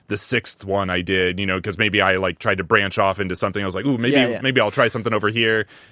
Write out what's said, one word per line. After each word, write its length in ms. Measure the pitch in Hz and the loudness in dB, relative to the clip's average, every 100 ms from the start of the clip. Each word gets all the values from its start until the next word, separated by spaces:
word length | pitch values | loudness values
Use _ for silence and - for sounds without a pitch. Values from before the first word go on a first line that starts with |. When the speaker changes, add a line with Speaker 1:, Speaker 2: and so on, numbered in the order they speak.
| - | -8
Speaker 1:
the 100 | 104 | -6
sixth 480 | - 120 - - | -2 -2 -2 -10
one 240 | 98 98 95 | -4 -2 0
I 120 | 92 | -2
did, 400 | 90 95 92 90 | 0 0 0 -2
you 60 | 98 | -4
know, 140 | 92 | -4
'cause 180 | 104 90 | -4 -2
maybe 220 | 107 101 | 0 2
I, 160 | 95 95 | 4 2
like, 220 | 95 85 | 0 -2
tried 200 | 110 95 | -2 0
to 60 | |
branch 320 | 85 104 98 110 | 2 2 2 2
off 220 | 98 95 | 0 0
into 160 | 95 | -4
something. 260 | 90 104 101 | -2 -4 -2
I 60 | 98 | -4
was 80 | |
like, 100 | 95 131 | -4 -2
"Ooh, 120 | 123 | 0
maybe, 140 | 120 | 2
Speaker 2:
Yeah, 140 | 143 123 | 2 2
yeah. 120 | 110 | 0
Speaker 1:
maybe 200 | 135 127 | 0 2
I'll 100 | 104 | 2
try 160 | 135 117 | 2 0
something 260 | 120 110 | 0 -2
over 160 | 110 104 | 0 0
here." 380 | 113 113 110 104 - - | 0 2 0 -2 -10 -12